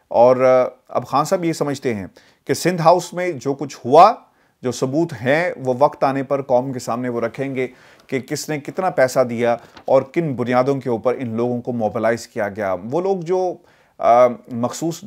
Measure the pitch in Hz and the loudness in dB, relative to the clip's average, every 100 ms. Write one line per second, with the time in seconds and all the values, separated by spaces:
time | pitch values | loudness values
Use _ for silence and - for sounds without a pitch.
0 | - 107 123 127 131 127 123 - _ - | -4 4 6 6 4 4 2 -4 _ -8
1 | 123 135 156 190 165 160 147 135 131 107 | -2 -2 0 -2 -2 -4 -4 -4 -4 -4
2 | 87 _ _ _ - 131 165 180 165 180 | -8 _ _ _ -6 -2 -2 2 4 4
3 | 170 170 180 147 135 143 143 - 120 147 | 0 -6 -6 -6 -6 -6 -8 -10 4 8
4 | 196 247 _ _ _ _ 127 117 131 147 | 8 6 _ _ _ _ -6 -4 -4 -2
5 | 170 110 120 151 180 - 131 123 147 - | -4 -4 0 0 0 -4 -4 2 2 2
6 | 143 135 131 139 135 123 135 127 123 117 | -2 -2 -2 -4 0 0 0 -8 -6 -6
7 | 127 117 113 - 135 127 127 - _ _ | -4 -4 -4 -6 -8 -6 -8 -8 _ _
8 | - 135 113 147 - 151 143 143 - 170 | -8 -8 -6 -10 -6 -8 -8 -6 -4 2
9 | 135 139 123 117 117 117 - - - 131 | 2 2 0 0 -2 -2 -6 -12 2 2
10 | 131 - 165 123 120 123 131 139 127 113 | 2 -4 -4 -4 0 2 2 0 -2 -2
11 | 123 120 123 110 120 120 120 120 107 113 | -2 -2 -4 -2 -2 -2 -6 -4 -4 -2
12 | 113 117 - 117 104 98 98 92 107 147 | -2 -2 -4 -6 -6 -4 -4 -4 -4 -4
13 | 190 196 165 185 185 165 _ _ _ - | -2 -4 -2 -2 -2 -6 _ _ _ -2
14 | 98 117 123 113 - 120 120 - 165 165 | 4 6 4 2 -10 -6 -4 -4 -6 -6